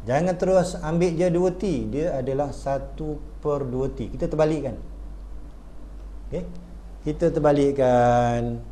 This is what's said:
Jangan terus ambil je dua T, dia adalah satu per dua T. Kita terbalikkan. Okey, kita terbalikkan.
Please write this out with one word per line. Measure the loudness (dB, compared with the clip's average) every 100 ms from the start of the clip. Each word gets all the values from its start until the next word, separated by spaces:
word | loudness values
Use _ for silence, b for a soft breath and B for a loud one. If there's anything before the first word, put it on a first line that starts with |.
| 0
Jangan | 2 2 0
terus | 4 4 4 -2 0
ambil | 2 2 4
je | 2
dua | 4 2
T, | 2 -2 0 -2
dia | -2 -2
adalah | -2 -2 0 -2
satu | -4 -4 -4 -4 -8 -6 -6 -10 -6
per | -2 -2 -2
dua | -2 -2
T. | -4 -6
Kita | -2 -2
terbalikkan. | 2 2 2 -2 -6 -10 -12 -12 -12 -12 -12 -12 -14 -14 -14 -14 -14 -12 -12 -8
Okey, | -8 -8 -12 -14 -16 -14 -8
kita | -6 2 2
terbalikkan. | 4 4 6 4 4 6 6 6 6 4 2 -2 -4 -10